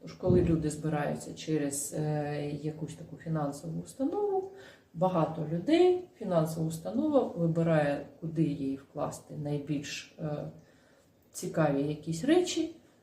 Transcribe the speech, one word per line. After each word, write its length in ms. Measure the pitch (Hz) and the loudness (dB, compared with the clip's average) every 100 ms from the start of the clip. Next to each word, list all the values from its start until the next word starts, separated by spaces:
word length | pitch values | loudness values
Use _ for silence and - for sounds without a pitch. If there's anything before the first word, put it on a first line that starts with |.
Тож, 120 | - | -16
коли 300 | - 185 180 | -4 6 6
люди 260 | 165 160 151 | 6 2 0
збираються 640 | - 156 151 147 151 - | -4 -2 -2 -2 -4 -8
через, 600 | - - 156 143 139 - - | -10 -2 0 0 -4 -6 -4
е, 520 | 151 151 147 147 147 | -2 -2 -2 -4 -4
якусь 440 | 151 151 147 156 - | -4 -6 -6 -10 -10
таку 220 | 165 - | -14 -12
фінансову 640 | 165 156 165 - 170 165 | -4 -2 -2 -4 -8 -8
установу, 720 | - - 269 403 415 381 381 - - - _ | -10 -4 -2 0 0 0 -2 -12 -20 -20 _
багато 540 | 165 185 180 151 - 151 | -2 0 2 0 -2 -4
людей, 600 | 170 196 330 359 359 - - | -4 2 6 6 4 -4 -10
фінансова 520 | 202 170 160 165 160 | 0 2 2 0 -4
установа 560 | - 185 226 311 277 | -4 -4 0 4 4
вибирає, 840 | - 175 170 165 165 160 143 143 - - | 2 0 2 2 4 4 4 0 -6 -10
куди 220 | 165 160 | -6 0
їй 320 | 147 139 135 135 | 0 2 -4 -4
вкласти 640 | - 147 147 - - 151 | -8 -6 -6 -6 -14 -8
найбільш, 760 | 147 147 139 143 - - - - | -4 -4 -2 -4 -4 -10 -12 -8
е, 320 | 160 147 - - - _ _ _ _ _ _ | -6 -6 -8 -12 -20 _ _ _ _ _ _
цікаві 560 | - 175 170 156 139 147 | -10 -4 2 2 4 0
якісь 360 | 151 165 165 | -2 -6 -2
речі, 520 | - 349 349 330 311 - _ _ | 4 4 4 0 -4 -6 _ _